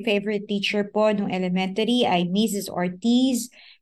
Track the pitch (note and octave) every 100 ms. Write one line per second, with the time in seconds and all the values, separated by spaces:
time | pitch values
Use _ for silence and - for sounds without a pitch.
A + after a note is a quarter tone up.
0 | G#3+ G3+ G3+ G#3 G#3 G3+ G3 G#3 G3+ G#3+
1 | G#3+ G3+ F#3+ F#3 F#3 F#3 F#3+ F#3+ A3+ B3
2 | - F3 F3 G3 A3 G3 - - F3+ F3+
3 | A#3 B3 C4 A#3 - - - -